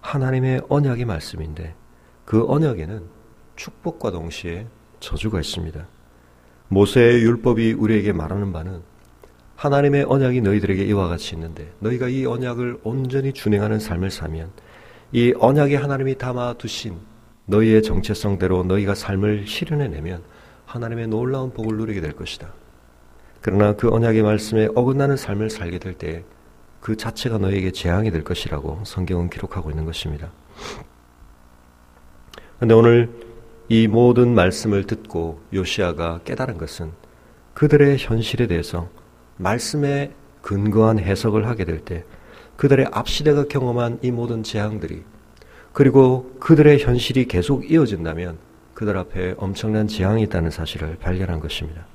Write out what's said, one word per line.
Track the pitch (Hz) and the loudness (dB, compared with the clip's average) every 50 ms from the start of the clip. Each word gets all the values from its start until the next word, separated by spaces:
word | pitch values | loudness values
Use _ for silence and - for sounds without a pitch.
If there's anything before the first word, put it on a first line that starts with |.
하나님의 | - - - 139 131 131 131 131 127 131 131 131 - - | -10 -6 -4 -2 -2 0 0 0 0 0 0 -2 -2 0
언약의 | 135 143 147 135 123 117 123 | 0 0 2 0 0 -2 -4
말씀인데 | 117 95 80 - - - 82 80 78 76 78 82 82 85 - - - _ _ _ _ _ _ - | -4 -6 -6 -8 -10 -12 -12 -10 -10 -10 -12 -12 -14 -14 -18 -20 -20 _ _ _ _ _ _ -8
그 | - - 110 117 - | 0 0 2 2 2
언약에는 | - 151 160 151 120 90 78 80 104 110 87 87 - - - - - _ - - _ | 2 2 2 0 -2 -4 -6 -8 -10 -12 -14 -16 -20 -20 -20 -20 -20 _ -20 -20 _
축복과 | - - - - - - 170 165 - - 107 | -18 -18 -18 -18 -10 -10 -10 -8 -4 -6 -6
동시에 | 87 87 80 82 - - - 87 85 87 113 117 - _ _ _ _ - | -4 -4 -8 -10 -10 -10 -10 -10 -10 -10 -10 -14 -18 _ _ _ _ -18
저주가 | - - - - - 110 98 90 | -10 -8 -8 -4 -4 -4 -4 -4
있습니다. | 80 - - 87 82 80 78 80 82 - _ _ - _ _ _ _ _ _ _ _ _ _ _ _ - | -4 -4 -6 -8 -8 -8 -10 -12 -14 -16 _ _ -20 _ _ _ _ _ _ _ _ _ _ _ _ 0
모세의 | 98 98 101 104 - 131 120 117 120 120 113 | 4 4 4 6 6 6 8 8 8 6 6
율법이 | 113 110 110 - 127 120 107 113 113 113 | 4 2 4 2 2 2 4 2 2 2
우리에게 | - 107 107 113 104 98 104 98 | 2 2 2 2 2 2 0 -2
말하는 | 82 78 78 92 101 101 98 90 | -2 -4 -4 -4 -4 -4 -4 -6
바는 | 82 80 92 95 85 82 _ _ _ - _ _ _ - - _ _ _ - _ | -6 -8 -10 -10 -12 -16 _ _ _ -20 _ _ _ -20 -20 _ _ _ -20 _
하나님의 | - - 147 139 139 143 143 143 143 139 - | -6 -2 0 2 2 2 4 2 2 2 2
언약이 | 131 139 139 127 123 127 | 2 2 2 2 2 2
너희들에게 | 117 98 101 104 98 95 98 92 98 | 2 2 2 2 2 0 0 0 0
이와 | 98 104 101 95 85 | 0 0 0 0 0
같이 | 87 82 - - - | -2 -6 -8 -10 -10
있는데 | 82 82 80 80 78 76 78 - - | -10 -10 -12 -12 -14 -16 -18 -14 -8
너희가 | 101 110 123 120 127 123 | -4 -4 -4 -2 -4 -4
이 | 131 135 131 | -4 -2 -2
언약을 | 123 120 117 123 123 120 120 123 123 120 - - | -4 -4 -4 -4 -6 -4 -4 -6 -6 -6 -8 -8
온전히 | 110 120 135 131 127 127 139 135 135 131 | -6 -6 -4 -4 -2 -4 -2 -2 -4 -6
준행하는 | - - 107 104 101 104 107 107 107 | -4 -2 0 0 2 0 0 -2 -4
삶을 | 107 - 87 85 92 95 | -4 -4 -4 -4 -4 -4
사면 | 90 - 80 78 80 80 82 90 - - - - - - - - - - - _ - | -6 -8 -10 -8 -8 -10 -10 -12 -16 -20 -20 -20 -20 -20 -20 -20 -20 -20 -20 _ 0
이 | 117 117 120 123 - | 2 2 2 4 4
언약에 | - 120 139 151 147 143 147 | 4 4 4 4 2 2 2
하나님이 | 139 131 143 139 131 135 135 131 127 | 0 0 -2 -4 -2 -2 -4 -4 -4
담아두신 | - 127 123 123 123 120 120 - - 113 - - - 113 90 85 - - - - - - - _ _ | -6 -6 -6 -4 -4 -6 -6 -8 -10 -10 -10 -8 -10 -10 -12 -12 -16 -20 -20 -20 -20 -20 -20 _ _
너희의 | - 95 107 113 110 110 110 107 | 0 2 4 6 6 6 6 6
정체성대로 | 107 - 95 95 - 107 - - 107 98 90 92 92 92 90 90 | 4 0 0 0 0 -4 -2 -2 -2 -2 0 0 0 0 0 2
너희가 | 92 92 101 104 98 101 | 2 0 0 2 0 -2
삶을 | - - - 98 95 104 104 107 104 101 | -4 -4 -4 -2 0 0 0 0 -2 -4
실현해내면 | 104 - - 175 - 156 147 143 117 78 73 76 95 92 85 87 - - - - - - - _ | -8 -8 -8 -6 -4 -2 -2 -2 -4 -6 -8 -8 -10 -10 -10 -14 -18 -20 -20 -20 -20 -20 -20 _
하나님의 | - - 120 117 113 117 117 113 113 | -14 -12 -10 -8 -8 -8 -6 -6 -4
놀라운 | 110 110 123 127 135 135 131 131 123 | -2 -2 -2 -2 -2 -4 -6 -8 -8
복을 | - 113 110 110 | -6 -4 -4 -2
누리게 | 107 110 110 107 95 | -2 -4 -4 -4 -6
될 | 80 76 73 | -6 -6 -8
것이다. | - 87 - - - 82 82 - - - - - _ _ _ _ _ - - - - - - - - | -10 -12 -12 -12 -14 -14 -16 -18 -20 -20 -20 -20 _ _ _ _ _ -20 -20 -20 -20 -20 -20 -20 -6
그러나 | - - 95 98 104 104 104 | -4 0 4 4 4 4 2
그 | - - 117 | 2 2 2
언약의 | 110 113 117 117 110 110 107 | 2 4 2 2 4 4 4
말씀에 | 107 107 104 107 - 110 110 110 107 - | 4 2 0 -2 -2 0 0 0 2 2
어긋나는 | 123 123 127 135 139 139 139 139 | 0 0 2 2 2 2 0 0
삶을 | 131 - - 101 101 107 110 | -2 -2 -6 -4 -4 -4 -4
살게 | 107 - 92 85 87 87 | -6 -8 -8 -8 -8 -8
될 | - 95 90 | -8 -10 -12
때 | - - 82 80 82 87 - - _ _ - - - - - - - - | -8 -8 -8 -8 -8 -12 -18 -20 _ _ -20 -20 -20 -20 -20 -20 -14 -6
그 | - 110 107 | -6 -6 -4
자체가 | - 117 - - - 127 113 107 | -4 -8 -8 -6 -4 -2 -2 0
너희에게 | 98 95 98 98 92 95 | 0 0 0 0 -2 -2
재앙이 | 90 - - 87 85 98 110 110 | -4 -4 -2 0 0 2 0 0
될 | 87 80 76 | 0 -2 -4
것이라고 | - 87 - - - 80 71 69 76 76 87 104 | -4 -6 -6 -4 -6 -6 -6 -6 -6 -8 -8 -10
성경은 | - - 92 92 82 90 87 87 87 | -10 -6 -6 -4 -2 -2 -2 -2 -4
기록하고 | - - - - - 95 82 76 | -6 -8 -10 -8 -8 -8 -6 -6
있는 | 73 78 80 | -6 -6 -6
것입니다. | 80 80 - - 80 76 73 78 90 - _ _ _ - - - - - - - - _ _ _ _ _ _ - - - _ - - - - _ _ _ _ - _ - - - - - - - - - - - - - | -6 -6 -8 -8 -8 -8 -8 -10 -14 -16 _ _ _ -20 -16 -14 -14 -14 -14 -16 -20 _ _ _ _ _ _ -20 -20 -20 _ -20 -20 -20 -20 _ _ _ _ -20 _ -20 -20 -20 -20 -20 -20 -20 -20 -20 -20 -20 -20 -8
그런데 | - - 117 113 | -2 4 6 8
오늘 | 113 117 117 117 120 117 117 - - - - - - - - - - - - | 8 10 10 8 8 6 2 -2 -14 -18 -18 -20 -20 -20 -20 -20 -20 -4 2
이 | 113 113 113 110 | 4 4 4 4
모든 | 101 113 123 123 120 120 123 123 120 | 4 6 6 6 6 6 6 6 6
말씀을 | 104 87 92 - - - 110 101 98 95 | 4 4 2 0 0 -2 0 0 0 -2
듣고 | - 113 - - - - 85 82 82 80 - - - - | -2 -6 -8 -8 -8 -6 -6 -6 -6 -8 -10 -14 -6 -4
요시야가 | 95 92 85 - - 98 87 82 73 82 82 82 82 - | -4 -2 -2 -2 -2 -2 -2 -2 -2 -4 -4 -4 -6 -8
깨달은 | - - - 131 131 - 80 | -10 -6 -6 -6 -6 -6 -8
것은 | 80 80 - - 85 78 80 - - - _ _ _ _ - _ _ _ - | -10 -12 -10 -10 -10 -12 -12 -16 -20 -20 _ _ _ _ -20 _ _ _ -2
그들의 | - 151 147 143 147 143 143 139 | 0 2 4 6 6 6 6 4
현실에 | 131 - - 113 113 110 - - 117 123 | 2 0 -2 -2 -2 -2 -2 -2 -2 0
대해서 | 110 90 82 80 - - 87 85 87 - - - - _ _ _ _ _ - | 0 0 -2 -4 -4 -6 -8 -8 -8 -14 -20 -20 -20 _ _ _ _ _ -6
말씀에 | 95 92 107 120 - - - 151 143 143 143 139 143 143 - - - - _ - - | -2 -2 -2 -2 -4 -4 -4 -2 0 0 0 -2 -4 -6 -10 -20 -20 -20 _ -18 -8
근거한 | - 104 98 104 107 101 110 110 110 113 107 | -4 -4 0 0 2 4 4 4 4 4 2
해석을 | 92 87 98 92 - 117 104 110 107 113 | 2 0 -2 0 0 0 0 2 0 0
하게 | 120 107 95 | -2 -4 -4
될 | 82 82 78 - | -4 -4 -6 -6
때 | - 87 82 - - - - - - - - - - - | -10 -10 -10 -10 -14 -20 -20 -20 -20 -20 -20 -20 -20 -8
그들의 | - - 139 139 131 135 - - | 0 2 4 4 4 2 0 -2
앞시대가 | - - - - - 147 151 147 147 143 | -6 -4 -4 -4 0 2 2 4 4 2
경험한 | 143 - 139 127 123 120 120 120 117 120 120 - | 0 -2 -2 -2 0 0 0 -2 -2 -4 -2 -2
이 | 123 | -2
모든 | 123 117 117 117 117 113 110 | -2 -2 -4 -4 -4 -6 -6
재앙들이 | - - 107 104 107 107 104 - - - 85 - - - - _ - - - - - - - - - - | -4 -4 -4 -4 -2 -4 -6 -8 -8 -10 -12 -14 -18 -20 -20 _ -20 -20 -20 -20 -20 -20 -20 -20 -16 2
그리고 | - 143 131 120 135 131 127 127 127 127 - - - | 4 4 8 8 8 8 8 6 0 -4 -10 -16 -12
그들의 | - - 165 151 151 147 147 139 | 4 6 6 8 10 8 8 6
현실이 | - - 123 120 - - 127 131 127 123 | 4 2 0 0 0 0 2 2 2 2
계속 | - 110 - - 139 131 - - | 0 -2 0 0 -2 -2 0 2
이어진다면 | 156 165 147 113 104 82 82 80 80 80 87 90 82 80 - _ _ - _ _ - | 2 4 4 2 0 -4 -4 -6 -6 -6 -8 -8 -10 -12 -16 _ _ -20 _ _ -12
그들 | - 113 104 101 95 | -6 -4 -2 -2 -2
앞에 | 90 - - 95 92 90 92 - | -4 -6 -6 -4 -4 -4 -4 -4
엄청난 | 101 95 98 - - 110 107 107 107 104 | -6 -6 -6 -4 -4 -2 0 0 0 -2
재앙이 | - - 92 95 107 113 107 | -2 -2 0 2 2 2 0
있다는 | 101 - 90 82 80 | 0 0 -2 -2 -2
사실을 | 78 - 82 78 - 85 80 80 80 - | -4 -6 -8 -8 -8 -8 -8 -8 -8 -6
발견한 | - 92 92 92 95 90 87 78 | -4 -4 -2 -2 -2 -4 -4 -6
것입니다. | 76 78 - - 85 80 80 - - - - | -6 -8 -8 -8 -10 -10 -12 -14 -16 -20 -20